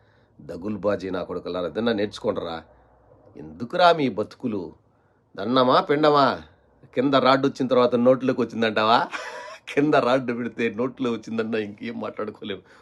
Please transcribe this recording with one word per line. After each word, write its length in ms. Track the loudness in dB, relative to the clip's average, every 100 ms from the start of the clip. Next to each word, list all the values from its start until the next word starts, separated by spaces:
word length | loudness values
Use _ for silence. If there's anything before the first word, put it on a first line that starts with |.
| _ _ _ -20
దగుల్బాజీ 680 | -16 -10 -8 -4 -2 -2 -4
నా 140 | -6
కొడుకులారా, 440 | -6 -8 -6 -6 -4
ఏదన్నా 260 | -2 -2
నేర్చుకోండిరా. 720 | 0 -2 -4 -4 -4 -6 -10 -12 _ _ _ _ -20 _ -18
ఎందుకురా 540 | -18 -12 -6 4 6
మీ 180 | 6 2
బతుకులు? 640 | -2 -6 -6 -6 -6 -8 -14 _ _ _ _ _ -8
దండమా 460 | 0 2 4 4
పిండమా? 600 | 2 2 4 6 4 0 -8 _ _ _ -8 -2
కింద 180 | 2
రాడ్ 320 | 4 4 4 2
వచ్చిన 220 | -2 0
తర్వాత 280 | 2 4 2
నోట్లోకి 460 | 2 2 0 -2
వచ్చిందంటావా? 640 | -4 -2 0 2 4 4 2 -6 -12 -12 -16 -16 -4
కింద 200 | 0 2
రాడ్ 440 | 4 4 0 0 -4
పెడితే 320 | -6 -4 -4
నోట్లో 420 | -2 -6 -4 -4
వచ్చిందన్నా 460 | -4 -6 -6 -4 -4
ఇంకేం 420 | -6 -8 -10 -8
మాట్లాడుకోలేవు. 600 | -8 -8 -10 -10 -10 -10 -12 -20